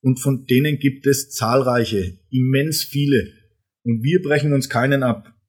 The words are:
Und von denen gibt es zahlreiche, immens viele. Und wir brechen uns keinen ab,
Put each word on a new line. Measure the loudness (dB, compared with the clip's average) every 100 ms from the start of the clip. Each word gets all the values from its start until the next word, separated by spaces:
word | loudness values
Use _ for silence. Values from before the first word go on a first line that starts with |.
Und | -2 0
von | -2 -4 0
denen | 2 2 0
gibt | -2 0 0
es | 0 -2
zahlreiche, | -4 0 2 2 0 0 -2 -4 -10 _
immens | -2 0 0 0 -4
viele. | -4 -2 2 2 0 -12 _ _ _ _
Und | -4 -2
wir | 0 0
brechen | 2 0 2
uns | 0 0
keinen | 0 0 2
ab, | 0 -2 -8 _